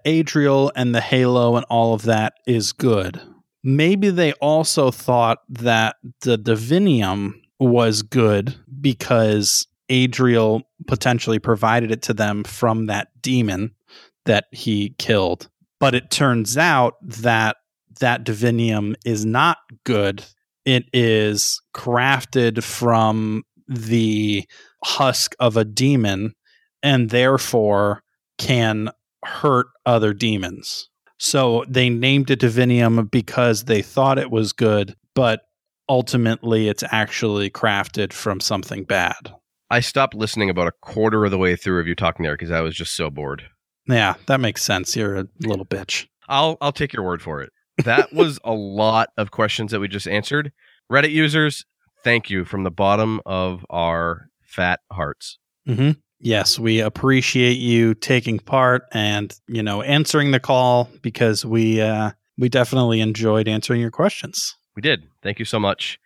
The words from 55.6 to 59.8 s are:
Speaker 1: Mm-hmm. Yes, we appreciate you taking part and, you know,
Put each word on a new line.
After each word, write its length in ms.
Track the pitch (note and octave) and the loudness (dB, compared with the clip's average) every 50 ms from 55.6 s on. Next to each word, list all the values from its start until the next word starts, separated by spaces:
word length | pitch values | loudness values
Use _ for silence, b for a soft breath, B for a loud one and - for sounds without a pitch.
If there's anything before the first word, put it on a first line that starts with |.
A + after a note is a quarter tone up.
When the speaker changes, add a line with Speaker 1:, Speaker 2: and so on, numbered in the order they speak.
| - C#3+ | -8 -6
Speaker 1:
Mm-hmm. 240 | A#2+ A2 C3 D3 D#3 - _ _ _ _ | -2 0 2 0 0 -2 _ _ _ _
Yes, 380 | A2+ A#2 A2+ G#2 F#2 - - - | -2 0 0 0 2 0 -2 0
we 220 | - A2+ A2 A2+ | 0 0 2 2
appreciate 800 | G#2+ G#2+ - - - C3 C3 C3 C3 - - B2+ B2 B2 B2 B2+ | 0 -2 -4 -2 2 2 2 4 2 0 0 2 2 2 2 0
you 360 | B2+ A#2+ A#2 A#2 A#2 A2+ A2 | 0 2 2 4 4 2 2
taking 440 | G#2+ - - C3+ B2 A#2+ B2+ A2+ G#2 | 0 0 0 0 0 0 -2 -6 -6
part 460 | - - - C3 C3 B2+ B2 B2+ - - - | -4 -2 0 2 4 4 2 0 -2 -4 -4
and, 420 | A2+ G#2+ G#2 G#2 G#2 G#2 G2 - - _ - | -2 -2 -2 -2 -2 -4 -6 -12 -16 _ -8
you 140 | A#2+ A2+ G#2+ | -6 -4 -4
know, 200 | G#2 G2+ G2+ | -4 -4 -4